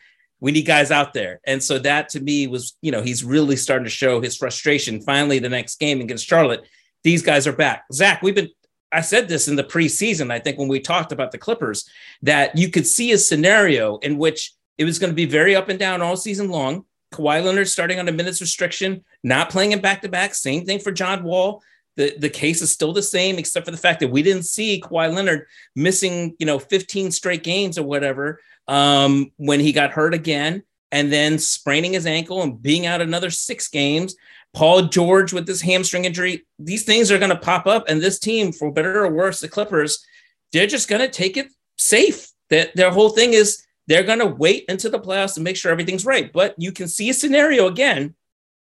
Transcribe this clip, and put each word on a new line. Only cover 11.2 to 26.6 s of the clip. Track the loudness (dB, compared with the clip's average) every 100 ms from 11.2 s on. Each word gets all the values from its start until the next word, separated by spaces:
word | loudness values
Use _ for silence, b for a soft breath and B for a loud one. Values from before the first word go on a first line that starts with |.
| -8
the | -6
Clippers, | -6 -4 -4 -6 B B B B
that | 0 2 2 2
you | 2
could | 2 0
see | 0 2
a | 2
scenario | 2 2 4 4 4 2 0 -2
in | -4 0
which | 0 -2 -8 _ _ -4
it | -2
was | -2
gonna | -2
be | 0 0
very | 4 4 4
up | 0
and | -4
down | -2 -2
all | -4 -4
season | -6 -6 -4
long. | -2 -4 -4 -10 _ _
Kawhi | -4 0 2
Leonard | 2 0 0
starting | -2 -2 -2
on | -4
a |
minutes | -4 -4 -6
restriction, | -6 -4 -4 -2 -4 -6 -12 _
not | -2 0 0
playing | 0 0
in | 0
back-to-back. | 0 -2 -4 -4 -4
Same | -4 -4 -4
thing | -4 -6
for | -6
John | -4 -4 -4
Wall. | -2 0 0 -4 b b _ -4
The, | -4 -2
the | -6
case | -2 -2 0
is | -2
still | -2 -2
the | -2
same, | -2 0 0 -2
except | -4 -6 -6
for |
the | -2
fact | 0 2
that | 0
we | 2
didn't | 2 0
see | -2 -4 -2 -4
Kawhi | -4 -2 0
Leonard | 0 0 -2 B B B -2
missing, | 0 0 -2 -2 -6 -4
you | -2
know, |
fifteen | -2